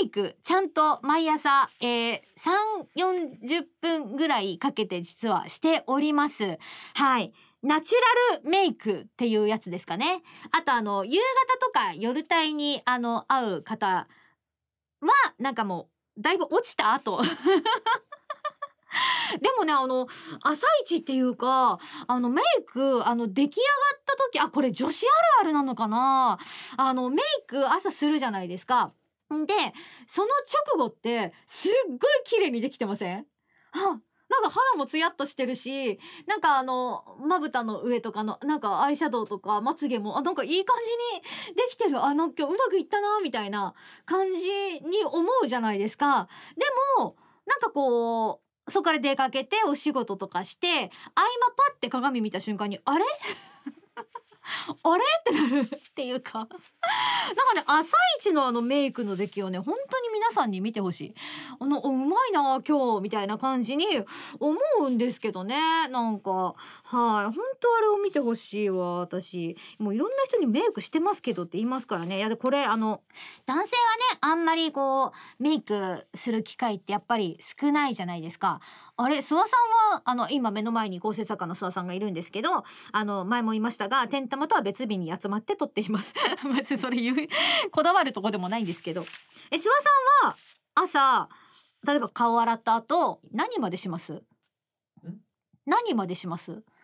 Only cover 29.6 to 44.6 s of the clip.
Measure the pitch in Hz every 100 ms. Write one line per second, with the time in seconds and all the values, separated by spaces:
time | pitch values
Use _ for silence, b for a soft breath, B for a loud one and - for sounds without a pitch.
29.6 | 254 - B B B - 415 554 554 605
30.6 | 605 381 233 - 226 233 180 b b -
31.6 | 359 480 415 247 523 571 508 453 359 240
32.6 | 240 - 214 202 185 185 - _ b b
33.6 | b 330 392 247 - _ - 508 427 415
34.6 | 523 392 269 311 330 - 285 - 254 254
35.6 | 247 269 254 202 B B B 415 320 277
36.6 | 262 254 247 196 - 196 285 349 302 247
37.6 | 226 208 240 240 233 202 214 - 277 302
38.6 | 214 180 277 294 311 233 214 202 185 208
39.6 | 240 302 285 233 208 262 285 294 240 349
40.6 | 392 494 466 466 480 381 B B B 359
41.6 | 494 - 403 269 277 285 330 254 285 392
42.6 | 508 381 - 415 415 427 339 226 202 208
43.6 | 196 - B B B 370 381 359 370 403